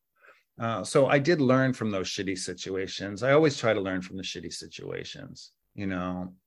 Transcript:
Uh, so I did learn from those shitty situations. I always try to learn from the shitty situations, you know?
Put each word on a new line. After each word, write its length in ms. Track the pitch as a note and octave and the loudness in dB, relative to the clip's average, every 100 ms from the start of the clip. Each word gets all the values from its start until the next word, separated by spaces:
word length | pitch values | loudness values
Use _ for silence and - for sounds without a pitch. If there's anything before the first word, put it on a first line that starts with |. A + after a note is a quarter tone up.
| _ _ _ _ _ - | _ _ _ _ _ -6
Uh, 240 | A#2 G#2+ | -4 -4
so 240 | G2+ D3+ C#3 | 2 4 6
I 140 | D3 | 4
did 200 | C#3 E3 | 4 4
learn 320 | B2+ C3 C3 | 6 6 4
from 200 | B2+ A2 | 0 -2
those 160 | G2 F#2 | -2 -4
shitty 300 | - G2 F2+ | -4 -4 -4
situations. 840 | F2+ F2+ F#2 F#2+ F#2+ - G2+ G2 | -6 -8 -6 -6 -6 -6 -8 -2
I 80 | B2 | 4
always 260 | C#3+ D#3 C3 | 6 6 4
try 160 | A#2 | 2
to 80 | G#2 | 2
learn 220 | F#2+ F#2 | 0 -4
from 140 | F#2 F#2+ | -4 -10
the 80 | |
shitty 280 | F#2 - F2 | -8 -8 -10
situations, 1000 | - E2 - - G1+ - - - - - _ _ - | -12 -12 -12 -8 -8 -8 -12 -14 -16 -20 _ _ -8
you 100 | G2 | -4
know? 480 | F2+ F2+ F2+ F2+ - | -4 -4 -4 -8 -12